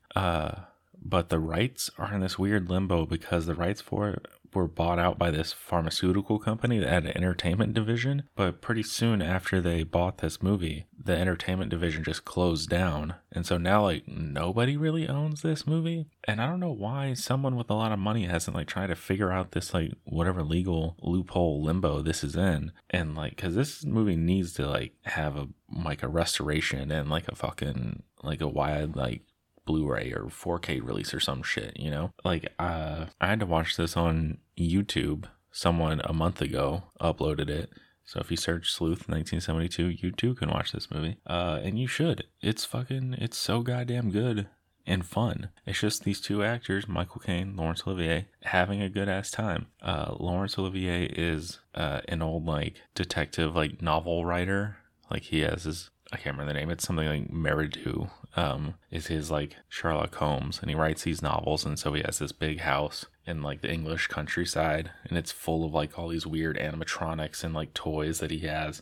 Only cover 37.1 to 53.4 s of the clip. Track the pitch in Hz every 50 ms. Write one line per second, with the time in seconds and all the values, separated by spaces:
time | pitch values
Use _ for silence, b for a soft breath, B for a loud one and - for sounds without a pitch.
37.1 | 80 - - 78 73 76 73 73 73 80 80 - B B B B B B _ -
38.1 | - - - - 85 82 - - 85 85 82 - - - 85 82 85 - - -
39.1 | 80 80 80 - - 80 - - 80 80 85 87 - - 85 90 85 - - 90
40.1 | 90 - - 120 123 - - 76 73 - - - - - - - - 78 78 80
41.1 | 104 - - - 85 87 87 87 82 73 - 95 98 113 127 123 - - 156 170
42.1 | 123 - - - _ _ - 104 110 - - - - 123 127 - 135 131 131 127
43.1 | 127 - - 113 - - - - 101 120 120 123 123 123 123 120 120 123 117 107
44.1 | 92 104 117 127 113 104 101 - - _ _ _ _ _ _ - 90 92 87 -
45.1 | - - 120 117 - - - - - _ _ - 101 - - 107 - - - 101
46.1 | 98 - - - 101 104 101 110 120 120 - - 98 98 101 101 92 85 90 87
47.1 | - - - - 90 87 92 98 98 92 82 80 82 - - 95 95 90 85 80
48.1 | 82 78 101 - _ _ - - - 92 90 95 101 101 101 95 101 101 101 98
49.1 | 92 98 98 - - - 110 104 82 78 - - _ _ - - 92 76 73 -
50.1 | - - - 87 87 92 98 98 - - 95 90 92 95 92 90 87 87 90 -
51.1 | - - 85 85 82 76 80 85 - - _ _ - - 82 73 71 65 - -
52.1 | - 80 80 80 80 82 80 82 76 73 - - - - - _ - - 82 -
53.1 | - - 73 - - -